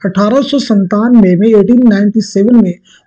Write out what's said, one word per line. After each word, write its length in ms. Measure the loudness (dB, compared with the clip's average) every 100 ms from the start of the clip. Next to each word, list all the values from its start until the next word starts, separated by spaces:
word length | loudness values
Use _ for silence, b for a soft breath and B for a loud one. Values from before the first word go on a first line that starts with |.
| -8
अठारह 360 | -4 -2 -2
सौ 180 | -2 -4
संतानवे 760 | -2 -2 -2 -2 0 2 2 2
में, 120 | 2
एटीन 380 | 2 2 2 2
नाइंटी 340 | 2 0 -2
सेवन 320 | -4 -2 2 2
में 160 | 0 -4 b b